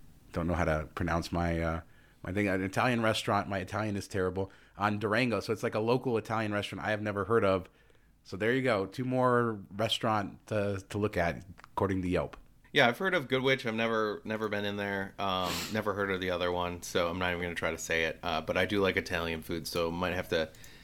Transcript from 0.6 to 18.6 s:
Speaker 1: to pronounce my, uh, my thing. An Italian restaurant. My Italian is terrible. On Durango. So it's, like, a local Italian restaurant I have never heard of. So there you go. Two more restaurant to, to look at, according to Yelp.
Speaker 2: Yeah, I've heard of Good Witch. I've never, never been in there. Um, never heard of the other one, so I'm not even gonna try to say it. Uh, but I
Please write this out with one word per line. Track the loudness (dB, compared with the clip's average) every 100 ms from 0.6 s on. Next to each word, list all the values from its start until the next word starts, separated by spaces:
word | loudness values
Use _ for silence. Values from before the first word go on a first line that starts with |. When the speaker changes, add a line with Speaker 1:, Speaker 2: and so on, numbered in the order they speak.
Speaker 1:
to | 2 0 -2
pronounce | -4 0 0 0
my, | 0 0 2
uh, | 0 -2 -6 -20 -20 -14
my | -4
thing. | 0 2
An | 2
Italian | 0 2 2 2
restaurant. | 2 2 2 0 0
My | -4
Italian | -4 -4 -2 -4
is | -4
terrible. | 0 0 0 -4 -8 -16 -2
On | 0 0
Durango. | 2 2 2 0
So | 0
it's, | -2
like, | 0
a | 0
local | 2 2 2 -2
Italian | 0 -2 0
restaurant | -2 -2 -4
I | -2
have | 0
never | 0 -2
heard | 2 4
of. | 6 2 0 _ -20 -20 -20 _
So | -10 -2
there | 2
you | 2
go. | 2 2 0
Two | -4
more | -2 2 4 4 2 -2 -6 -2
restaurant | 0 0 2 0 -2 -8 -4
to, | -2 0 -2 -4
to | 0
look | 0 2
at, | 0 0 -8 -20 -8
according | 0 0 2
to | 2
Yelp. | 0 0 -6 -20 -20 -2
Speaker 2:
Yeah, | 4 4
I've | 4
heard | 0
of | 0 0
Good | 0
Witch. | 2 2 0
I've |
never, | -2 0 0 0 -2
never | -4 -4 -2
been | -2
in | -2 -2
there. | -2 -2 -4 -4
Um, | -2 0 0 -2 -4
never | -2 -2
heard | 0 0
of | 0
the | 0
other | 0 0
one, | 0 -2 -4
so | -4 0 0
I'm | 0
not | -2
even | -2
gonna | -4
try | -2 -2
to | -2
say | -2 0
it. | 0 -2
Uh, | -2 -2
but | 0
I | 0